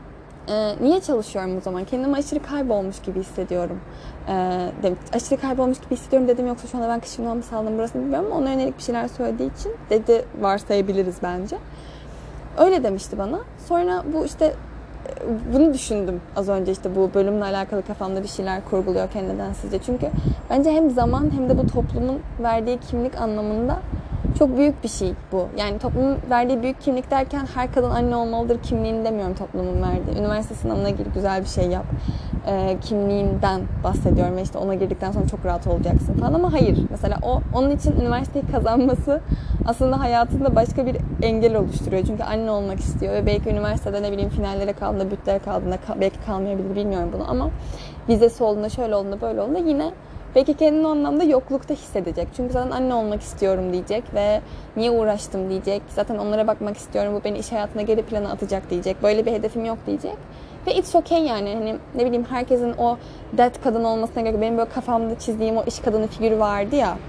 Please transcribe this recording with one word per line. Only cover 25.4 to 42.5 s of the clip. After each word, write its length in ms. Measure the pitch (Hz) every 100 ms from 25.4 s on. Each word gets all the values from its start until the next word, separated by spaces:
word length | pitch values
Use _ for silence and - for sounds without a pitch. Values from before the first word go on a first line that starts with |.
| 180 311
Yani 220 | 311 302
toplumun 380 | 247 247 269 269 -
verdiği 340 | 240 247 262
büyük 180 | 247 262
kimlik 300 | - 254 254
derken 360 | 269 262 285 262 262
her 180 | 247
kadın 160 | - 247
anne 260 | 240 240 240
olmalıdır 480 | 233 226 233 240
kimliğini 420 | 233 233 226 226 226
demiyorum 300 | 220 190 185
toplumun 460 | 196 190 180 180
verdiği. 380 | 180 180 175 196
Üniversite 360 | 208 214 220 -
sınavına 340 | 226 226 247
gir, 160 | - 202
güzel 280 | 190 196 190
bir 60 | 196
şey 200 | - 180
yap. 180 | 180 - - - - - - -
E, 300 | 196 190 190
kimliğinden 800 | - 208 202 202 196 196 196 190 180 -
bahsediyorum 520 | 180 190 - 180 175 185
ve 60 |
işte 160 | 190 -
ona 180 | 196 190
girdikten 360 | 190 180 190
sonra 160 | 202 190
çok 180 | 202 185
rahat 220 | 175 -
olacaksın 460 | 170 170 170 -
falan 200 | - 240
ama 200 | 311 359
hayır. 260 | 302 214 - -
Mesela 300 | - 196 202
o, 180 | - 262 -
onun 180 | 247 269
için 280 | 285 - 285
üniversiteyi 440 | 240 240 269 285 269
kazanması 720 | 262 220 233 262 247 - 294 - - - - -
aslında 320 | 240 262 262
hayatında 560 | 262 240 233 262 269 226
başka 300 | 233 - 254
bir 120 | 247 - -
engel 340 | 226 220 226 220
oluşturuyor. 480 | 185 - - 185 185
Çünkü 160 | 214
anne 280 | - 214 226